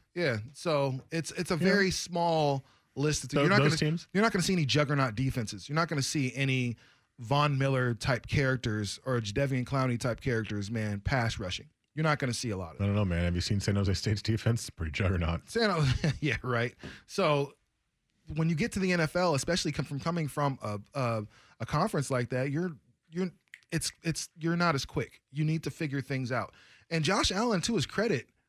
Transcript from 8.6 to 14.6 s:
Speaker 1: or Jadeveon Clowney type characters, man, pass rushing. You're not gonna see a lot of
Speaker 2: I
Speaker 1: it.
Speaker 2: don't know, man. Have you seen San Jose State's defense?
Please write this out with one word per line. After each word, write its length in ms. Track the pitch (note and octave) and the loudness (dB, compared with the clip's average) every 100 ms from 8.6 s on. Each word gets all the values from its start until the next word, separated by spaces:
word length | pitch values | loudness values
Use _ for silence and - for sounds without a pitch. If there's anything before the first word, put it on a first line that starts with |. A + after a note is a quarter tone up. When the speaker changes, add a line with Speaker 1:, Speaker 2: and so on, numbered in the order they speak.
| A#2+ G#2+ G2+ - C3 | -2 -2 -4 -6 -2
Speaker 1:
or 160 | B2 | -2
Jadeveon 420 | G#2 G2+ C#3 C3 | 0 0 0 0
Clowney 340 | B2 C3+ C3 A#2+ | 0 0 0 0
type 220 | B2+ A2+ | -2 -2
characters, 500 | C3+ A2+ G#2 G#2 G2+ | -2 -2 -2 -4 -4
man, 300 | A#2 G#2+ G2+ | -4 -2 -4
pass 380 | - C3+ A2+ - | 0 0 0 -2
rushing. 320 | F#2 - - _ _ | -6 -8 -12 _ _
You're 100 | D3 | -2
not 140 | D#3+ D3 | 0 0
gonna 160 | C3 | -2
see 160 | A#2 A#2+ | -2 -4
a 80 | F#2+ | -4
lot 160 | E2+ | -6
of 80 | - | -2
Speaker 2:
I 20 | |
Speaker 1:
it. 40 | G2+ | 2
Speaker 2:
don't 80 | G#2 | 2
know, 100 | G2 | 2
man. 180 | E2+ | 2
Have 100 | F2 | 2
you 60 | F2+ | 0
seen 180 | - G2+ | 0 0
San 180 | G#2 G2+ | 2 2
Jose 180 | G2 | 2
State's 260 | F#2 G#2+ G#2+ | 0 0 -2
defense? 400 | - A2+ - A#2 | 0 0 0 0